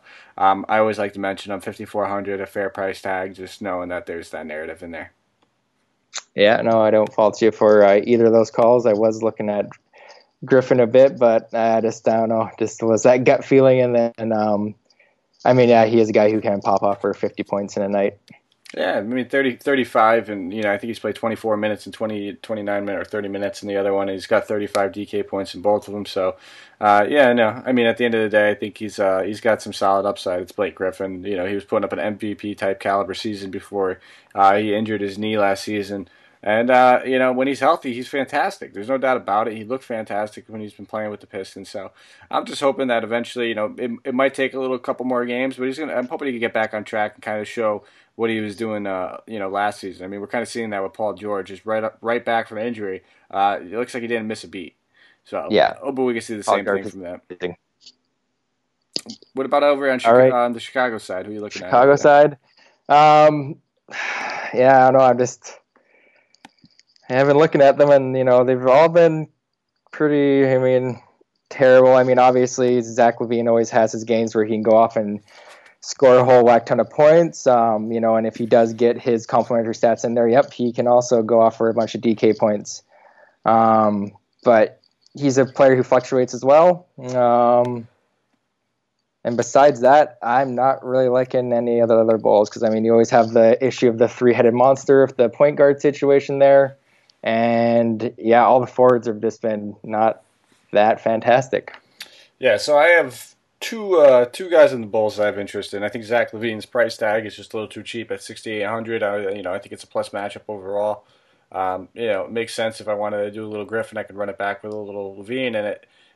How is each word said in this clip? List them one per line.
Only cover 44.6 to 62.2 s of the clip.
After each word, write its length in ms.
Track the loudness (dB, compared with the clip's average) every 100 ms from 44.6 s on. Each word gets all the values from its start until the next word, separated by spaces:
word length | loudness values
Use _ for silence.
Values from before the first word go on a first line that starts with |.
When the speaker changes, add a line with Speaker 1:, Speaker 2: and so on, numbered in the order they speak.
| -6 -6
Speaker 1:
couple 300 | -6 -8 -4
more 180 | -4 -4
games, 320 | -4 -6 -6
but 80 | -8
he's 140 | -8
gonna, 160 | -8 -6
I'm 120 | -8
hoping 200 | -8 -8
he 60 |
can 80 | -6
get 120 | -4
back 220 | -4 -4 -6
on 80 |
track 320 | -8 -6 -6 -6
and 80 |
kinda 220 | -10 -8 -8
show 380 | -4 -4 -4 -8 _ _
what 160 | -6 -4
he 120 | -4
was 140 | -6 -8
doing, 300 | -8 -6 -6
uh, 360 | -6 -8 -12 -14
you 140 | -10
know, 100 | -8
last 300 | -4 -4 -6
season. 260 | -12 -14 -14
I 20 |
mean, 140 | -12
we're 60 | -8
kinda 180 | -8 -8
seeing 240 | -8 -8
that 140 | -8
with 100 | -8
Paul 220 | -8 -8 -8
George, 320 | -8 -8 -10
just 180 | -12 -8
right 180 | -6
up, 140 | -6 -8
right 240 | -6 -6
back 240 | -4 -4 -4
from 120 | -8
injury. 420 | -8 -8 -10 -12 -14 _ _
Uh, 260 | -2 -2 -2
it 120 | -8
looks 240 | -10 -8 -8
like 60 |
he 60 | -6
didn't 200 | -6 -6
miss 160 | -10
a 40 | -12
beat. 280 | -14 -16 _ _ _ _ _
So 240 | _ -10 -2
Speaker 2:
Yeah. 240 | 0 0 -2
Speaker 1:
hoping 240 | -8 -4 -4
we 80 |
can 80 | -4
see 160 | -8 -8
the 60 |
Speaker 2:
Paul 140 | -2 -2
Speaker 1:
same 80 | -2
Speaker 2:
George 120 | -4
Speaker 1:
thing 80 | -6
Speaker 2:
is 60 |
Speaker 1:
from 100 | -14
them. 200 | -14 -16 -18
Speaker 2:
amazing. 300 | -12 -12 -12 _ _ _ _ _ _ _ _ _ _ _ _ _ -14 -14 -20 _
Speaker 1:
What 140 | -10 -2
about 160 | 2
over 240 | 2 2 0
on 60 |
Speaker 2:
All 40 | 0
Speaker 1:
Chica-, 160 | 4
Speaker 2:
right. 180 | 6 6
Speaker 1:
on 220 | 4 -2
the 60 | -4
Chicago 400 | -8 -4 -4 -4
side? 260 | -10 -10 -10
Who 60 |
are 20 |
you 80 | -12
looking 220 | -12 -14
at 60 | 0
Speaker 2:
Chicago 220 | 4 6
Speaker 1:
over 60 | 6
there? 400 | 6 6